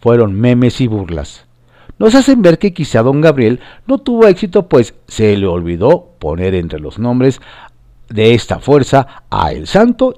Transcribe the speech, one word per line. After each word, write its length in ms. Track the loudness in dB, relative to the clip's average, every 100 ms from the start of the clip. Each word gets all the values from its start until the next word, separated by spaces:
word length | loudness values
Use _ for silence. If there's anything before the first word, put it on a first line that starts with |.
fueron 320 | 0 2 0
memes 480 | 0 0 2 0 0
y 60 | -4
burlas. 580 | -4 -6 -10 -12 -18 _ _ _ _ -20 -2
Nos 160 | 2
hacen 260 | 2 2 4
ver 180 | 4 2
que 140 | -2
quizá 300 | -4 -2 0
don 180 | 0 2
Gabriel 400 | 2 2 0 -2 -8 -16 -4
no 120 | -4
tuvo 280 | -2 2 4
éxito, 400 | 2 -2 -2 0
pues 280 | 0 0 -8 _
se 300 | -2 0 0
le 100 | -2
olvidó 640 | -4 -6 -2 0 0 -4 _
poner 360 | -8 -4 -4
entre 260 | -4 -6 -10
los 180 | -12 -8
nombres 440 | -4 0 0 -2 -14 -20 -20 _ _ _ -10
de 240 | 0 2
esta 280 | 2 -2 -6
fuerza 640 | 0 0 2 0 -2 -12 _
a 240 | -4 -4
El 140 | -6 -2
Santo 480 | 0 0 0 -4